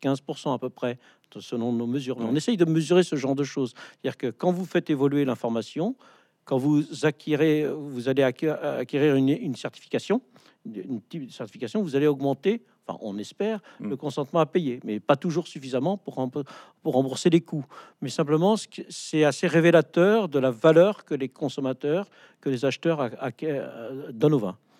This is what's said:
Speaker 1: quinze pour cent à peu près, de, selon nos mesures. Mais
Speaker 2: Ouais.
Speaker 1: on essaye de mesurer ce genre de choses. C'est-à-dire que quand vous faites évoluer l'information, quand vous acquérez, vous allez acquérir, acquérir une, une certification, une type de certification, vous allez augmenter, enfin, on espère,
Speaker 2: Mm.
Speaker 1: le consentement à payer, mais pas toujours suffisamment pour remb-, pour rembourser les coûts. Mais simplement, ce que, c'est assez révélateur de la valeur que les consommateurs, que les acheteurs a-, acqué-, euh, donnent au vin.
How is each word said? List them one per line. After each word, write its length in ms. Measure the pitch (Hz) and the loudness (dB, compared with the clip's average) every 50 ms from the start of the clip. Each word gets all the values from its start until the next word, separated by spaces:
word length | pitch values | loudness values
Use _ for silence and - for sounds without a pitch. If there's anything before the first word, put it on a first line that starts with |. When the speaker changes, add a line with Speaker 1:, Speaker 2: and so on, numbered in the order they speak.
Speaker 1:
quinze 200 | - 139 135 135 - | -2 -2 -2 -2 -4
pour 160 | - 151 - | -8 -12 -8
cent 160 | - 151 131 | -6 -4 -4
à 40 | 117 | -4
peu 120 | - 127 | -6 -8
près, 280 | - - - 123 123 127 _ _ _ _ _ _ - | -8 -6 -6 -6 -6 -8 _ _ _ _ _ _ -20
de, 60 | 104 | -18
selon 320 | - - 123 120 113 120 | -12 -8 -6 -4 -2 -2
nos 160 | 120 117 120 | -2 -2 -2
mesures. 320 | 117 123 143 131 127 131 123 | -2 -4 -4 -4 -6 -6 -4
Mais 60 | 117 | -4
Speaker 2:
Ouais. 60 | 113 127 | -2 -2
Speaker 1:
on 20 | |
essaye 220 | 156 - - 247 | 0 0 0 0
de 80 | 175 170 | 2 2
mesurer 400 | 160 160 160 156 139 175 180 175 | 4 2 2 2 4 4 4 4
ce 100 | - 160 | 2 0
genre 200 | 139 127 131 135 | -2 -2 -2 -2
de 80 | 139 143 | -2 -2
choses. 300 | 135 - 143 131 117 - | -4 -4 -4 -4 -4 -6
C'est-à-dire 400 | - - - - _ - 131 117 | -10 -20 -20 -14 _ -6 -6 -6
que 120 | - - 123 | -4 -4 -6
quand 220 | 113 - - 180 | -4 -2 0 0
vous 140 | 180 175 190 | 0 0 -2
faites 240 | 165 - 175 - - | -2 -2 -2 0 0
évoluer 360 | 156 131 139 143 143 147 143 | 0 2 2 2 2 2 0
l'information, 720 | 131 120 - - 117 113 113 110 - - 147 165 240 - - _ - - _ _ _ _ _ _ | 0 0 -2 -2 -2 -2 -4 -4 -6 -6 -4 -4 -4 -4 -6 _ -20 -20 _ _ _ _ _ _
quand 120 | - 143 127 | -2 -2 0
vous 240 | 131 147 151 147 151 - 165 139 156 | 2 4 4 2 2 0 -2 -2 0
acquérez, 640 | 156 135 - - 156 151 139 156 160 151 151 151 139 | 0 -2 -2 -4 -2 0 2 4 4 4 2 0 -2
vous 400 | 139 151 143 147 135 123 117 135 | -4 -6 -8 -10 -8 -6 -4 0
allez 140 | 135 135 135 | 2 2 2
acquérir, 360 | 127 123 - 160 156 151 - 151 | 2 2 0 -2 -2 -2 -2 -4
acquérir 500 | 147 135 127 123 120 - 143 143 151 139 | -4 -4 -4 -4 -4 0 2 4 4 4
une, 120 | 135 135 135 | 4 4 2
une 260 | 147 - 220 160 120 | 2 0 -2 -6 -6
certification, 680 | - - - - - - - - 120 - - 196 254 - _ _ - _ _ _ _ - | -6 -8 -10 -12 -14 -10 -6 -4 -4 0 0 0 -2 -2 _ _ -20 _ _ _ _ -16
une 380 | 214 220 98 - - 131 107 - | -14 -12 -10 -8 -8 -8 -8 -8
type 240 | _ - 165 135 | _ -12 -12 -12
de 60 | 113 - | -12 -12
certification, 500 | - 123 107 - - 123 107 - 220 208 | -12 -14 -14 -12 -10 -8 -6 -4 -4 -2
vous 120 | 160 131 | 0 0
allez 120 | 139 147 | 2 2
augmenter, 560 | 151 147 135 135 139 135 139 - 190 220 226 - _ _ _ _ | 2 2 2 0 -2 -2 0 0 -2 -2 -2 -4 _ _ _ _
enfin, 120 | - 92 - - | -12 -12 -10 -8
on 160 | 107 98 104 | -8 -8 -8
espère, 420 | 104 - - - 202 214 220 208 - - - - | -8 -8 -8 -6 -4 -4 -4 -6 -8 -14 -16 -12
Speaker 2:
Mm. 80 | - 196 | -8 -8
Speaker 1:
le 80 | 143 | -8
consentement 440 | 131 - 147 - 156 143 - - 165 | -6 -6 -6 -4 -6 -4 0 2 2
à 60 | 156 | 2
payer, 340 | 143 - 185 165 131 120 127 - | 2 2 0 0 -2 -4 -6 -6
mais 140 | - 107 107 | -6 -6 -2
pas 180 | - - 147 | 0 2 0
toujours 300 | 135 - 180 147 170 160 | 2 0 -2 -2 -4 -4
suffisamment 520 | - - 156 135 131 127 127 135 175 202 196 | -6 -8 -14 -8 -4 -2 0 0 0 -2 -4
pour 160 | - - - | -6 -10 -6
remb-, 300 | 135 131 127 123 147 139 - - - - - _ _ - | -4 -4 -4 -4 -6 -8 -8 -12 -20 -20 -20 _ _ -6
pour 120 | - 127 | -2 0
rembourser 360 | 127 135 131 131 - - 185 | 0 0 0 -2 0 2 4
les 120 | 165 170 165 | 4 4 2
coûts. 220 | - - 151 131 - - - - - _ _ | 0 -6 -8 -8 -8 -14 -20 -20 -20 _ _
Mais 80 | - 135 | -10 -6
simplement, 480 | - - 160 143 156 156 175 202 220 | -2 -2 0 2 2 2 4 4 2
ce 100 | 202 - | 0 -2
que, 160 | - - - - - | -8 -14 -14 -14 -14
c'est 360 | 185 - - - - 156 151 | -14 -14 -10 -4 2 2 4
assez 220 | 147 135 - - | 4 2 2 0
révélateur 840 | 170 147 165 160 170 165 165 151 - - 170 175 196 214 226 202 165 | 2 4 4 6 8 8 6 6 4 2 4 4 4 4 2 2 0
de 100 | 139 139 | 0 0
la 120 | 127 131 | 0 0
valeur 540 | 120 110 - 160 160 165 180 208 208 - - | 0 4 6 6 8 8 8 6 4 -2 -6
que 100 | - 156 | -6 -6
les 140 | 135 135 127 | -4 -4 -6
consommateurs, 800 | - - 156 139 - - 135 131 131 123 - 147 151 185 202 - _ _ - - _ _ | -6 -6 -6 -6 -4 -4 -4 -4 -4 -4 -4 -2 -2 -2 -4 -6 _ _ -20 -20 _ _
que 100 | - 143 | -4 -4
les 140 | 135 120 131 | -2 0 0
acheteurs 360 | 135 123 - - 170 165 147 | 0 0 0 0 -2 0 0
a-, 100 | 131 113 120 - | -2 -4 -4 -6
acqué-, 400 | 131 127 - - 156 156 143 135 - | -8 -8 -8 -6 -6 -4 -4 -4 -6
euh, 480 | - - 117 117 110 135 135 147 - 123 | -8 -10 -12 -12 -12 -12 -12 -12 -12 -2
donnent 220 | 110 147 151 156 | 2 2 4 4
au 40 | 131 | 4
vin. 200 | 104 92 101 - _ _ _ | 2 -2 -6 -10 _ _ _